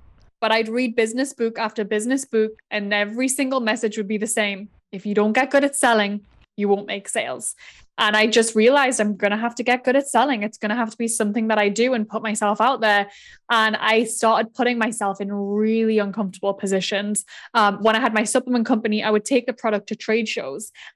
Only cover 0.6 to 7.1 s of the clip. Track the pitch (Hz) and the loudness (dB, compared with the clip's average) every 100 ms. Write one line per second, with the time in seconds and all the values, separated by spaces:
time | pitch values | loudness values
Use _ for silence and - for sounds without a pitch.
0.6 | 220 240 254 233 220 240 277 - 226 226 | 0 -2 -2 0 -2 -2 -4 -4 -4 -4
1.6 | 220 220 202 214 233 269 - 220 220 220 | -6 -6 -4 -2 -2 -4 -2 0 0 -4
2.6 | - 214 202 208 208 226 262 277 262 269 | -10 -6 -2 -2 -2 -2 -2 -2 -2 0
3.6 | 220 226 220 220 196 208 214 - 208 196 | 0 0 -2 -4 -4 -4 -2 -2 -2 -4
4.6 | 208 _ _ 190 208 208 214 240 277 277 | -12 _ _ -10 -2 2 2 2 2 2
5.6 | 277 - 247 226 202 208 - _ _ - | 2 2 2 2 0 -4 -12 _ _ -4
6.6 | 202 202 202 196 - | 0 0 -2 -10 -6